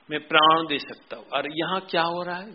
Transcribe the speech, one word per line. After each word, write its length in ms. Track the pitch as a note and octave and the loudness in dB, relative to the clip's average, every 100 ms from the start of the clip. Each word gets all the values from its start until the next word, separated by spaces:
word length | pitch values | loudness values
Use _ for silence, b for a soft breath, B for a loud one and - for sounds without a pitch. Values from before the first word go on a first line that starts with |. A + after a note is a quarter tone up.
| - | -8
मैं 100 | D3+ | -8
प्राण 460 | D3 D#3+ D#3 D#3+ D#3+ | 0 4 6 6 2
दे 120 | C#3+ | -4
सकता 380 | - A#2+ - A#2 | -6 -16 -16 -16
हूं।" 80 | G#2+ | -6
और 220 | C3 D3 | -6 -4
यहां 340 | D#3 E3 F#3+ | -6 -4 -4
क्या 220 | F#3 F3 | -4 -2
हो 200 | E3 F3 | 0 -2
रहा 140 | F3 F3+ | -6 -8
है? 140 | G#3 | -10